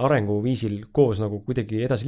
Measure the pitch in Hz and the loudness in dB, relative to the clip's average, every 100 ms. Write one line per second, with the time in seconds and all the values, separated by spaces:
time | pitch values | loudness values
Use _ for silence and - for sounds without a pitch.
0 | 131 139 104 104 120 120 110 101 110 - | 2 2 2 0 0 -2 -2 -6 -4 2
1 | 131 101 107 104 - 123 107 110 127 120 | 4 4 -2 -4 -4 -4 -2 -2 0 0